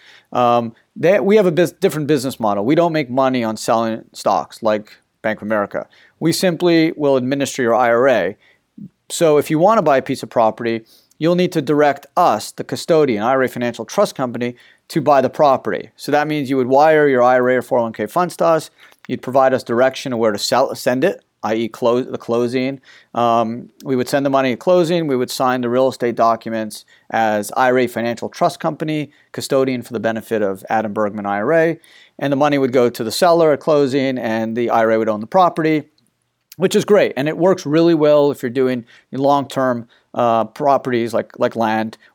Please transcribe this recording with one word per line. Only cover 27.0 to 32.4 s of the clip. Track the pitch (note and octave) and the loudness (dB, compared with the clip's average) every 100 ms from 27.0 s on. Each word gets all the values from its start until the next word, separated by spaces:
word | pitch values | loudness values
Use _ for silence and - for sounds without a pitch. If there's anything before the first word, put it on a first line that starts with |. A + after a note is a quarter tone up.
| - | -6
as | A2+ A2 G#2+ G#2 - | -2 0 0 -2 0
I | B2+ | 2
R | B2+ | 2
A | A#2+ | 0
Financial | A#2 A#2 - G#2+ | -2 -6 -6 -8
Trust | - F3 - | -2 -2 -2
Company, | E3 D3+ D#3 D3+ C#3 _ _ | -6 -6 -6 -6 -8 _ _
custodian | - - C#3 C3+ B2+ | -12 -2 0 0 -2
for | A#2 | -6
the | A2+ | -6
benefit | A2+ A2 G#2 A2 | -4 -4 -4 -2
of | G2+ F#2+ - | -2 -4 -4
Adam | A2 A2 | -4 -2
Bergman | G2+ G#2+ G#2+ G2+ | -2 -4 -4 -6
I | G2+ | -4
R | A2 | 0
A. | E3 E3 D#3 _ - - - | 2 0 -2 _ -20 -20 -8
And | C#3 | -4
the | |
money | C#3 | 0